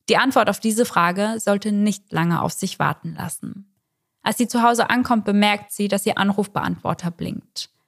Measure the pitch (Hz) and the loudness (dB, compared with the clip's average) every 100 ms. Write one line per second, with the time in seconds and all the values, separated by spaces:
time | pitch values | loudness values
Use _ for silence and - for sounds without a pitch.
0 | - 220 254 262 214 202 220 220 240 - | 0 2 4 4 2 2 0 0 0 2
1 | 175 185 208 226 - 202 214 208 208 196 | 2 2 -2 -2 0 0 0 0 2 0
2 | _ - 170 170 - - 190 - 147 151 | _ -2 0 2 -2 -2 -6 -2 -2 -4
3 | 165 156 175 - - - 196 _ _ _ | -8 -8 -10 -10 -12 -14 -18 _ _ _
4 | _ _ - 214 233 240 233 233 - 240 | _ _ -4 -2 0 2 4 4 2 0
5 | 247 233 208 202 208 208 - - 202 202 | 2 0 2 4 4 2 -4 -4 -2 0
6 | 214 - 196 202 196 - - 175 - 165 | 0 0 0 0 -2 -2 -4 -4 -4 -4
7 | 175 170 175 - - - - _ | -6 -6 -8 -10 -12 -14 -14 _